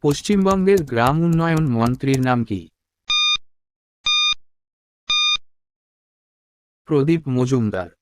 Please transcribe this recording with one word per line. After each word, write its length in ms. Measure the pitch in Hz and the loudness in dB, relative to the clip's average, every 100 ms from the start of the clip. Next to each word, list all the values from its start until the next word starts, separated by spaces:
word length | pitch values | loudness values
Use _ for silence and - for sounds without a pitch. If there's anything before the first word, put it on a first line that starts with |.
পশ্চিমবঙ্গের 760 | 147 143 - 208 190 196 185 196 | 0 -2 0 2 2 2 2 2
গ্রাম 320 | 143 117 120 156 | 0 0 2 2
উন্নয়ন 420 | 170 165 165 160 156 | 2 2 2 0 0
মন্ত্রীর 520 | 113 117 123 135 135 | 0 0 0 -2 0
নাম 240 | 127 123 | 0 0
কি? 240 | 113 98 85 _ _ _ _ 1077 1077 1077 - _ _ _ _ _ - - - - - _ _ _ _ _ _ 1077 - 1077 - _ _ _ _ _ _ _ _ _ _ _ _ _ | -2 -6 -10 _ _ _ _ -2 -2 -4 -8 _ _ _ _ _ -4 -2 -2 -4 -10 _ _ _ _ _ _ -2 -2 -4 -8 _ _ _ _ _ _ _ _ _ _ _ _ _
প্রদীপ 440 | - 151 139 165 143 | -2 0 2 0 0
মজুমদার। 640 | 127 127 131 107 95 87 _ | -2 0 0 0 -4 -10 _